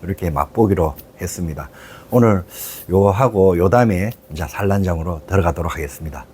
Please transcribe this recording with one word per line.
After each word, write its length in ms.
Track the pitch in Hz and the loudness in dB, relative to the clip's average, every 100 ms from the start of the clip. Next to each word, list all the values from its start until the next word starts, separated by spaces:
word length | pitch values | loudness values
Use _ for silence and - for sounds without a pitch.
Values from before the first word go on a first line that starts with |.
이렇게 280 | 85 95 90 | -6 -4 -4
맛보기로 640 | 71 76 - 113 95 80 73 - - | -4 -4 2 2 2 0 -4 -18 -12
했습니다. 480 | 92 - 85 76 69 - - - - | -10 -8 -8 -8 -14 -18 -20 -20 -2
오늘 340 | 123 117 101 90 - - - - | 2 4 2 -2 -14 -16 -16 0
요 180 | 90 101 | 2 4
하고 480 | 98 127 107 95 87 | 4 2 4 4 4
요 100 | 92 | 4
다음에 420 | 120 120 92 101 - _ | 4 4 2 -2 -8 _
이제 140 | 78 78 | -10 -10
산란장으로 760 | - 101 98 92 85 80 82 - | -4 -2 0 0 -2 -4 -8 -2
들어가도록 480 | 95 85 78 82 | 0 0 -2 -6
하겠습니다. 500 | - 78 - 80 69 - | -6 -10 -10 -14 -14 -18